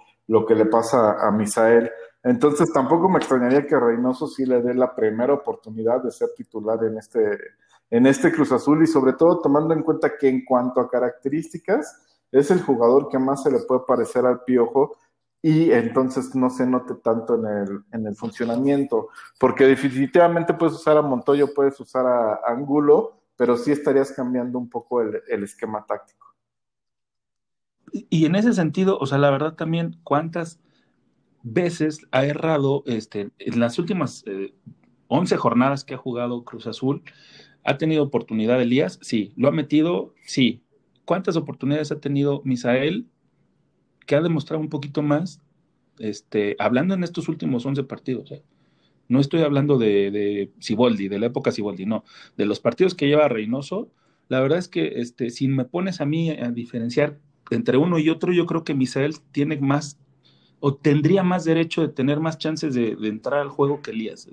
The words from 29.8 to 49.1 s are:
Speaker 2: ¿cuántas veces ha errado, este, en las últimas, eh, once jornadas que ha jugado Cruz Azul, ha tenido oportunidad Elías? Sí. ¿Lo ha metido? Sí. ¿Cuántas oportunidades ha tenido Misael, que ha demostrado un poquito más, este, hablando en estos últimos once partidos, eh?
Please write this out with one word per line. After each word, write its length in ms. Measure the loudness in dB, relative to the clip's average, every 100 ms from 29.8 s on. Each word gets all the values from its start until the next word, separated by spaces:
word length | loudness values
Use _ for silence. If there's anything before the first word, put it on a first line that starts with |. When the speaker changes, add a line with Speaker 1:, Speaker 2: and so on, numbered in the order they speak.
| -4 -8
Speaker 2:
¿cuántas 560 | -2 -2 -2 -6 -8 -12 _ _ _ _ _ _ _ _
veces 560 | -6 -2 -2 0 -4 -4 -4
ha 140 | 0
errado, 580 | 0 -2 -2 0 0 -2 -2
este, 440 | -6 -6 -10 -10 -10
en 220 | -4 0
las 180 | 0 0
últimas, 460 | -4 -2 -4 -6 -10
eh, 280 | -8 -10 -14 -20 -20 _ _ -4
once 300 | -2 0 0
jornadas 480 | 2 2 2 0
que 100 | -8
ha 40 | -12
jugado 440 | -8 -6 -6 -8
Cruz 220 | -12 -14 -12
Azul, 380 | -6 -4 -4 -8 -20 -20 -20 -20 _
ha 160 | -4 -2
tenido 240 | 0 0
oportunidad 580 | 0 -2 -4 -2 0 0
Elías? 380 | 2 0 -2 -6
Sí. 300 | -6 -4 -4 -2
¿Lo 100 | 0
ha 60 |
metido? 600 | 0 0 0 0 -2 -6 _ -8
Sí. 380 | 0 0 0 _ _ _ _
¿Cuántas 320 | -4 -4 -2 -4
oportunidades 560 | -4 -6 -4 -2 -4
ha 80 | -6
tenido 420 | -4 0 0 -2
Misael, 600 | -2 -4 0 0 0 -4 -8 _ _ _ _ _ _ _ _ _
que 120 | -2 0
ha 40 |
demostrado 400 | 2 -2 -2 -6
un 80 | -4
poquito 320 | -6 -6 -2
más, 400 | 0 0 -2 -10 _ _ _ _ _ -12
este, 560 | -8 -8 -6 -2 -2 0
hablando 360 | 0 0 0
en 100 | -2
estos 240 | -4 -6 -6
últimos 360 | -6 -4 -4
once 200 | -4 -6
partidos, 480 | -6 -10 -8 -8 -10
eh? 100 | -18 _ _ _ _ _ _ 0